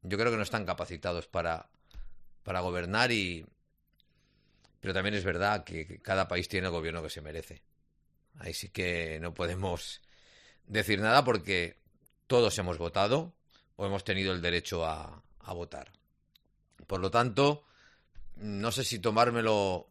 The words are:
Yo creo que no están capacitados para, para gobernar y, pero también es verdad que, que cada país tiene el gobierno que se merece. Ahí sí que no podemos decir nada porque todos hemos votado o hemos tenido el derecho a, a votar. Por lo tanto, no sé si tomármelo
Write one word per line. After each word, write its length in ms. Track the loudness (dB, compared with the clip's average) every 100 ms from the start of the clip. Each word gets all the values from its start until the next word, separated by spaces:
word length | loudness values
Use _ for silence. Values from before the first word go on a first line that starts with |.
| -4
Yo 120 | 0
creo 140 | 2
que 60 | 2
no 60 |
están 220 | 0 -2 -2
capacitados 600 | -4 -4 -4 -4 -4 -4
para, 420 | -2 -2 -2 -6 _ _ -12 -10 -12 -16 -18
para 160 | -6 -2
gobernar 540 | -2 -2 -2 2 4
y, 320 | 2 0 -4 -10 _ _ _ _ _ _ _ _ _ _ _ _ _
pero 120 | -4
también 200 | -2 0
es 100 | 0
verdad 400 | 0 2 2 0
que, 240 | -2 -10 -10
que 140 | -12
cada 260 | -2 0 2
país 220 | 0 0
tiene 180 | -2 -2
el 60 |
gobierno 280 | -2 -4 -6
que 80 | -8
se 120 | -10
merece. 400 | -10 -12 -12 -16 _ _ _ _ _ _ _ -14
Ahí 140 | -10
sí 140 | -8 -8
que 500 | -4 -2 0 -2 -4
no 120 | -8
podemos 680 | -4 -4 -2 -2 -4 -6 -14 _ _ -20 -20 -20 _ -4
decir 320 | -2 2 2
nada 240 | 6 6
porque 540 | 6 2 2 0 0 -6 _ _ _ _ _
todos 300 | 4 4 2
hemos 200 | -2 -2
votado 560 | -2 2 2 2 0 -12 _ _ _ -6
o 80 | -4
hemos 180 | -4
tenido 300 | -2 0 0
el 80 | 0
derecho 440 | 0 0 0 -2 -2
a, 380 | -4 -8 -16 -20 -20
a 140 | -10
votar. 400 | -8 -8 -10 -16 -20 _ _ _ _ _ _ _ _ -6
Por 140 | -2
lo 100 | 2
tanto, 540 | 4 4 6 4 4 _ _ -20 _ _ -12 -12 -8
no 380 | -6 -2 -2
sé 100 | 0
si 160 | -2 -2
tomármelo 880 | 0 4 4 4 4 4 4 0 -6